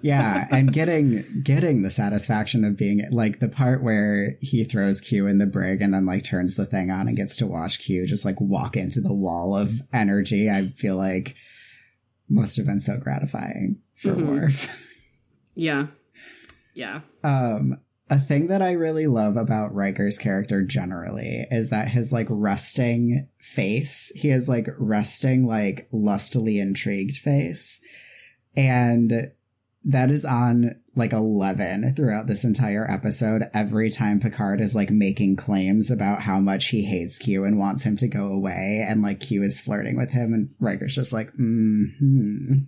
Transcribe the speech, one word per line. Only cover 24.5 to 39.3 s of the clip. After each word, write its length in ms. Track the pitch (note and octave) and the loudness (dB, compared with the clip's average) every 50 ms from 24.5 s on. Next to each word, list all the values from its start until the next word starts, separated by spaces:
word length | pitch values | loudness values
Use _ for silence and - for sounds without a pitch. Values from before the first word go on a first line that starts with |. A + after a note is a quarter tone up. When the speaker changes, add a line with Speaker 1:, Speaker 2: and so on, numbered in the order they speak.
| B2+ A#2+ G#2+ - - - | 0 0 -2 -4 -4 -4
Speaker 1:
resting, 680 | A#2+ G#2+ A2 G#2 G#2 - - - - C3 C3 B2+ C3 | -2 0 0 0 0 -2 -4 -2 0 2 4 4 4
like, 420 | A#2+ A2 A2 G#2 G2 F#2+ - - _ - | 2 2 0 0 -2 -2 -6 -10 _ -2
lustily 680 | A2 G#2 G#2 G2+ G2 - - - B2+ A2 A2 G#2+ G2+ | 0 0 2 0 0 -2 -2 -2 0 0 2 0 0
intrigued 600 | G2 G2 G2 - - - G2+ G2 F#2+ G2+ C#3 - | 0 0 -2 -2 -2 -4 -2 -2 -4 -4 -6 -4
face. 640 | - D3 C#3+ C#3+ D3+ E3+ E3 - - - - - _ - - - - - - - - - _ _ _ _ _ | -2 0 2 2 0 -2 -6 -10 -12 -14 -14 -14 _ -20 -20 -20 -20 -20 -20 -20 -20 -20 _ _ _ _ _
And 760 | - C3+ C3 B2+ B2 B2 A#2+ A#2+ A#2 A#2 A2 A2+ A#2 C3 C3+ _ _ _ _ _ _ _ _ _ _ _ | 0 2 2 4 4 4 4 4 4 4 2 2 0 -2 -6 _ _ _ _ _ _ _ _ _ _ _
that 260 | - C3+ C3 B2+ C3 | 0 2 4 4 4
is 160 | C#3+ D3 C3 | 2 2 0
on, 480 | C3 C3 A#2+ B2 B2 A#2+ A#2+ A#2+ A#2+ - - _ _ _ | 0 0 2 2 4 4 4 2 2 0 -6 _ _ _
like, 200 | B2+ A#2 A2+ - | -2 0 0 0
eleven 800 | A2 A2 A2 G#2+ G2+ F#2+ G2 F#2+ F#2+ G2+ E2+ F#2 G2+ A2+ B2+ C3+ | 0 2 2 2 2 2 0 0 -2 -2 -2 -2 -2 0 0 0
throughout 320 | C#3+ D3+ A#2+ G#2+ G#2+ A2+ | 2 0 0 0 0 -2
this 180 | B2+ G#2 G2+ - | -4 -4 -2 0
entire 420 | A#2+ G#2 C3 B2 G#2+ G2+ G#2 A2 - | 0 2 2 2 0 0 -2 -2 -2
episode. 540 | G2 G2 - G#2+ G2+ - A#2 A2 A2 A2 A2 - - | -4 -2 -2 -4 -2 0 0 0 0 0 -2 -2 -2
Every 360 | G#2+ G#2+ G#2 G#2+ G#2+ A2 A2 | -2 -2 0 0 0 0 0
time 300 | G2+ - A2 G#2 G#2 G2+ | 0 -2 0 2 2 2
Picard 400 | G#2+ A2+ G#2 - A2 G2 G2 G#2 | 0 0 -2 -2 -2 -2 0 0
is, 140 | A2+ G2+ A#2+ | 0 0 0
like, 160 | A2 G2+ F#2+ | 0 0 2
making 460 | G#2 G#2+ G2+ G2 G2 - G#2+ G2 G2 | 2 2 4 2 2 0 2 2 2
claims 540 | F#2 - - G#2 G2 F#2 F#2+ G2+ A2 G#2 - | 0 0 -2 0 0 2 2 2 2 2 0
about 300 | C3 G#2+ G2+ G2 G#2 G2+ | 0 0 0 0 0 -2
how 180 | - G#2+ F#2+ G2 | -2 -2 0 2
much 280 | G2 G2 G2 F#2+ - | 2 2 0 0 -2
he 180 | - - A2 G2+ | -2 -2 -2 -2
hates 340 | G2+ G2 F2+ E2+ F2 - - | -2 -2 -4 -4 -6 -10 -6
Q 260 | - A2+ G2 F#2+ G2 | -4 -2 0 0 2
and 140 | G2 G#2+ G#2 | 2 2 2
wants 240 | G2 G2 F#2+ - - | 2 0 -2 -2 -2
him 140 | G#2+ G#2+ | -2 0
to 100 | G2+ B2+ | 0 0
go 200 | A#2 G2 G2+ G2+ | -2 -2 -2 -4
away, 580 | G2+ G2 G2 F#2+ F#2+ F2 F#2 F#2 G2 G#2 G#2+ A2 | -2 -2 -2 -2 -2 -4 -4 -4 -2 -2 -2 -2
and, 140 | F#2+ A2 A2 | 0 0 0
like, 200 | G#2 G2+ G2+ G2 | 2 0 -2 -6
Q 220 | - - | -4 -2